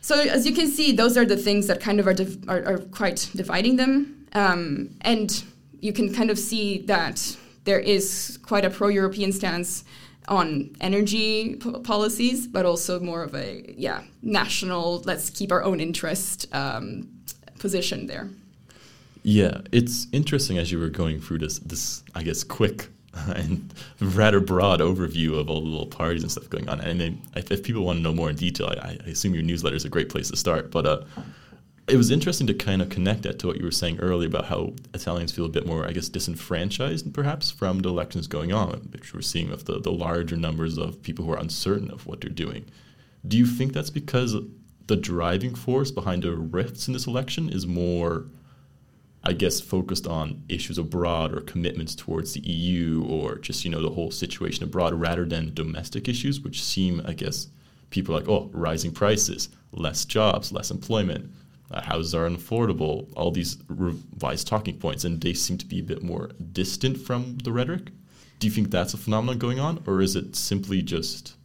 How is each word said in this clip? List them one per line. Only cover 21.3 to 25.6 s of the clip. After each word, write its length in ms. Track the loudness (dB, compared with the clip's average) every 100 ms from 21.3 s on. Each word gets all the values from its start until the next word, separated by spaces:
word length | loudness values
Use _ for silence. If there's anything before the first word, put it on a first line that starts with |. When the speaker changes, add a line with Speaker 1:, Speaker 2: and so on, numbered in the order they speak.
| -2
Speaker 2:
this, 180 | -2 -6
this, 440 | -8 -6 -6 -8 -10
I 80 | -6
guess, 200 | -4 -4
quick 460 | -4 2 2 2 -12 -16 -16
<laughs> 120 | -6 -4
and 380 | -2 -2 -2 -4 -16 -18 -2
rather 400 | 0 6 8 8
broad 400 | 6 4 6 6
overview 580 | 4 2 0 0 0 0
of 100 | 0
all 120 | -2